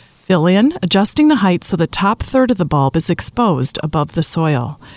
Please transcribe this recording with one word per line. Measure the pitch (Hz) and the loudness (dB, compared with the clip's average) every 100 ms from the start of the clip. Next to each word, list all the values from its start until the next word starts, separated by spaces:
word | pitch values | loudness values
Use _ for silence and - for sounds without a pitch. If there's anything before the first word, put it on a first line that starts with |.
| - | -20
Fill | _ - 185 165 | _ -2 0 2
in, | 190 262 359 | 2 2 0
adjusting | 175 196 208 - 302 | 0 2 2 2 2
the | 277 | 4
height | 190 175 | 2 0
so | - 175 | -2 -2
the | 160 | -2
top | - 196 233 | 0 0 -2
third | - 262 254 | -2 0 0
of | 208 | 0
the | 160 | 0
bulb | 151 135 160 | 0 0 0
is | - | -2
exposed | 170 - - 233 139 135 - | -4 -4 -2 0 0 -2 -2
above | 151 160 147 | -4 -4 -2
the | - | -2
soil. | 160 165 160 135 120 147 - | -2 0 0 0 -4 -10 -18